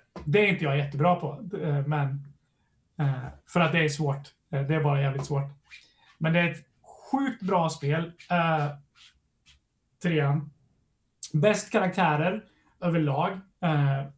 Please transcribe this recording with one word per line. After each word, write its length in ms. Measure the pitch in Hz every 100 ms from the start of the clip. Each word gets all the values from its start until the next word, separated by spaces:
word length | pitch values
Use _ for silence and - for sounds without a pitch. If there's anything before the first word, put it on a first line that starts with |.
| _ - -
det 140 | 196
är 80 | 208
inte 160 | 180
jag 140 | 151 143
jättebra 380 | 143 135 170 180
på, 300 | 143 - 175 196
eh, 240 | 160 143 143
men, 400 | 147 139 139 - - _ _ _ _ _ -
eh, 140 | 139 131 127 - -
för 120 | 175
att 120 | 160
det 140 | 170 151
är 40 |
svårt. 400 | 143 147 135 - _ _
Eh, 100 | 139
det 140 | 139 160
är 80 |
bara 180 | 143 139
jävligt 240 | 139 139 -
svårt. 260 | 143 143 - _ - - _ _ _
Men 160 | 160
det 60 | 170
är 120 | 170
ett 140 | - - _ - - -
sjukt 300 | 269 262 -
bra 280 | 190 185 160
spel, 420 | - 139 160 170 - -
eh, 380 | 175 165 160 147 143 _ _ - _ _ _ _ _ _ _ _ _
trean. 480 | 180 156 139 147 143 - _ _ _ _ _ _ -
Bäst 380 | 151 208 208 -
karaktärer 720 | 220 185 196 165 147 170 214 - _ _ _
överlag, 500 | 175 165 147 139 185 190 - _
eh, 440 | 175 151 139 139 139